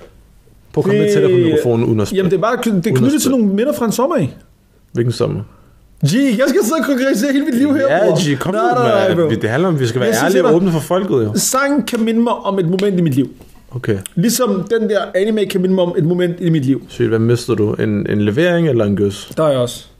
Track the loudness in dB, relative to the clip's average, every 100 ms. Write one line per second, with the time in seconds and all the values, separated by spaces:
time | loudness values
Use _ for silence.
0 | -20 -20 -20 -20 _ -20 -8 -4 0 0
1 | 2 2 2 2 2 2 0 0 0 0
2 | -2 -2 0 0 0 -2 -2 -2 0 0
3 | 2 0 0 0 0 0 -2 -2 -2 -2
4 | 0 0 -4 -6 -20 _ _ _ _ -4
5 | -2 -2 -4 -4 -10 -16 -20 _ _ -4
6 | 0 2 2 2 2 0 0 0 0 0
7 | 0 0 0 0 0 0 2 2 2 2
8 | 2 2 0 -2 -2 -2 0 2 2 2
9 | 2 2 0 0 -2 0 0 0 -2 0
10 | 0 0 2 2 4 2 2 -2 -2 -2
11 | 0 0 0 -2 -2 -2 0 -2 -2 -2
12 | 0 0 0 -2 -4 -2 -2 0 0 0
13 | 0 0 -2 -6 -20 -20 -14 -8 -4 -4
14 | -4 -2 0 0 -2 -2 -2 -2 2 0
15 | 0 -2 0 0 0 0 0 2 0 0
16 | 0 2 0 0 0 2 2 -2 -4 -2
17 | 0 2 2 2 0 0 0 0 0 0
18 | -2 0 0 2 2 2 2 2 2 0
19 | 0 -4 -8 -2 0 0 -2 -6 -18